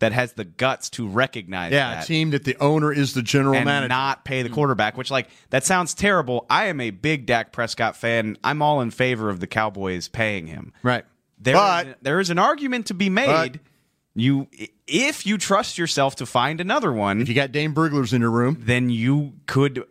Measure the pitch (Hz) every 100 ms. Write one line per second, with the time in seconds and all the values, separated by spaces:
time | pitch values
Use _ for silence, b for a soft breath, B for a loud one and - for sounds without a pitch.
0 | 113 120 123 - 92 80 127 123 - -
1 | 110 104 131 120 87 92 87 143 127 85
2 | 80 160 160 143 135 123 143 156 151 147
3 | 135 131 117 143 139 127 120 143 127 127
4 | 135 135 - 131 120 120 143 113 107 120
5 | 127 135 113 b b 131 - 185 170 -
6 | 196 185 127 120 - 151 214 151 117 95
7 | 151 156 113 120 110 - 113 - 113 -
8 | 117 117 110 104 - 151 147 147 117 -
9 | 127 120 110 92 92 113 110 98 95 90
10 | - - 110 101 80 80 - - 123 120
11 | - _ _ _ 127 160 202 175 135 131
12 | 135 170 180 170 226 302 277 247 - 180
13 | 196 190 277 160 165 156 _ _ _ _
14 | _ - 123 139 135 - 107 _ - 156
15 | 277 294 190 208 - 196 - - 165 -
16 | 135 - 131 123 131 160 180 277 214 113
17 | 101 101 127 120 139 143 156 147 160 143
18 | 120 127 117 117 123 151 113 123 123 117
19 | 120 143 143 - - 131 143 127 -